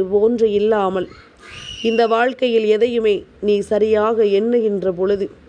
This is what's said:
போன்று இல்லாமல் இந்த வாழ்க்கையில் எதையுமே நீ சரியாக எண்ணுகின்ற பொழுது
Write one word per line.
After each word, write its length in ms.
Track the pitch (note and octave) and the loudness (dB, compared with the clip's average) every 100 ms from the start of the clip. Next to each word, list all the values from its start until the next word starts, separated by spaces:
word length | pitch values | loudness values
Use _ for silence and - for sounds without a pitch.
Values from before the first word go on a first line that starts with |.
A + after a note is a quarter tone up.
| F#3 | 0
போன்று 420 | G3+ A3 A#3+ A3 | 2 2 2 0
இல்லாமல் 560 | G3+ G#3+ G#3+ F#3+ F#3+ F3+ - - - - - - - | 2 0 0 0 -2 -6 -12 -20 -20 -20 -20 -18 -6
இந்த 180 | A3+ A3+ A3+ | -2 0 2
வாழ்க்கையில் 600 | A3+ B3 B3 B3+ A3+ G#3+ | 2 0 -2 0 0 2
எதையுமே 440 | G#3+ B3 A#3 G#3+ G3 - - | 2 0 0 0 -2 -6 -6
நீ 140 | G#3 G3+ | -2 0
சரியாக 640 | G3 G#3+ A3 G#3+ A3 A3+ G#3 | 0 0 2 2 2 2 2
எண்ணுகின்ற 560 | G3 A3+ A#3+ A3 G3+ F#3 | 2 2 0 0 -2 -2
பொழுது 360 | F3 F#3+ G3 G3 - | -2 -2 -2 -4 -10